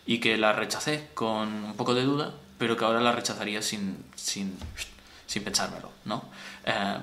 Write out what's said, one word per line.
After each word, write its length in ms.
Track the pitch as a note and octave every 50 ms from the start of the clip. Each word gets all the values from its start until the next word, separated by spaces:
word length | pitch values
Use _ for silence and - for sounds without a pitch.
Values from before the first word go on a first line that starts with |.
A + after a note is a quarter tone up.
| -
Y 140 | - A#2 A#2
que 160 | - A#2 A2
la 160 | A2 A2 G#2+
rechacé 600 | G#2+ G#2+ A2 G2+ - - - D3+ D3+ D3 D3 - -
con 340 | - A2+ A2+ A2 G#2+ A2 G#2+
un 280 | G#2+ G#2+ G#2 G#2+ G#2
poco 180 | - B2 A#2+ B2
de 100 | B2 B2+
duda, 300 | C3+ C#3+ C#3+ D#3 - - - - - - -
pero 180 | B2 A2+ A#2
que 80 | A2+ A2+
ahora 160 | A2 A2+ A#2
la 140 | A#2+ A#2+ A#2
rechazaría 480 | A#2 A2+ - A2 G2+ G#2+ G#2 G#2 G#2
sin... 420 | G#2 - - G#2+ G2 F#2+ F2+ - - - -
sin, 420 | - - - - G2+ G2 G2 F#2 F#2 - D#2+ - - - - - - - - - - - -
sin 180 | - A2 G2+
pensármelo, 440 | G#2 G2 - G2 F#2 F#2 F2 - - - - -
¿no? 220 | - G#2+ - - - - - - - - - -
Eh, 320 | - A2+ A2 G2+ G2 G2+ -